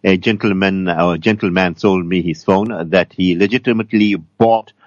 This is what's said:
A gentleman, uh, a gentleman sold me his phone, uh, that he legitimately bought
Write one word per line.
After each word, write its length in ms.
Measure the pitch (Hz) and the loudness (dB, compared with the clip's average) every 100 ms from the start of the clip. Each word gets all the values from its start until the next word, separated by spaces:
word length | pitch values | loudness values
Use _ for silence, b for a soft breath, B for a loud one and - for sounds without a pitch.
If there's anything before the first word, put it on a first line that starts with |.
A 140 | - 95 | 0 2
gentleman, 680 | 117 110 113 95 95 95 92 | 0 -2 0 0 0 0 -2
uh, 220 | 82 87 | 0 0
a 80 | 82 | 0
gentleman 560 | 95 104 101 90 92 85 | -2 -2 -2 0 -2 0
sold 280 | 107 95 | 0 0
me 200 | 85 92 | 0 -2
his 200 | 87 80 | -2 -4
phone, 280 | - 95 110 | 0 0 0
uh, 120 | 101 82 | -6 -2
that 260 | 92 85 | 0 0
he 220 | - 92 85 | -2 -2 2
legitimately 800 | 98 120 127 113 110 110 104 95 | 0 0 -2 -2 0 0 2 0
bought 580 | 80 _ 117 113 - _ | -6 _ 2 2 -2 _